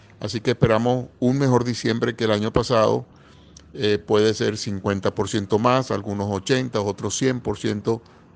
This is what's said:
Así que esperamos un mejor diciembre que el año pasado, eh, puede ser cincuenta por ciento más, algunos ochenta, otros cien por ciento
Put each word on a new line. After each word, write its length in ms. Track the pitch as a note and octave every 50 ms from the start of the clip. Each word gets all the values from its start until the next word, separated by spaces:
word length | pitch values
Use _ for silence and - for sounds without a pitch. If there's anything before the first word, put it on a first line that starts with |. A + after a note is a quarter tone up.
| - - - -
Así 200 | - G#2+ - A2+
que 120 | - C3
esperamos 560 | A#2 - B2+ A2+ A2 A2 A#2 B2 B2+ B2+ B2 - - -
un 160 | B2+ B2 C3
mejor 280 | C#3 C#3 C3 B2+ A#2+ A#2+
diciembre 520 | B2 A#2 - - A#2 A2+ A#2 A#2 A#2+ A#2
que 80 | - A#2
el 60 | A2
año 200 | G#2+ G#2 G#2+ A2
pasado, 540 | - B2 A2+ - B2+ A2 G#2+ A2 A#2 B2 B2 - - - - - - - - - - - - - -
eh, 240 | D3 G#2+ G#2 G#2 G2
puede 340 | - - A2 G#2 G#2+ A2
ser 240 | A2 - A#2 A2 G#2+
cincuenta 580 | G#2+ - A2 G2+ G2 G2 G#2 G2 G2 - G2+ -
por 140 | - G2+ G2
ciento 300 | - G#2+ G2+ - A2 G#2
más, 320 | A#2 B2 B2+ C3 B2+ -
algunos 380 | G#2+ G2+ G2+ G#2 G2+ G2+ G2 G#2
ochenta, 500 | G2+ F#2+ F#2+ - C3+ B2+ C3 B2 A#2+ G#2+
otros 340 | G2+ G#2 F#2+ - A2 G#2 -
cien 260 | - C3+ C3 B2+ B2
por 180 | - A2 G#2 -
ciento 420 | - A2 G#2 G#2 G#2 A#2 A2+ A2 - - - - - - -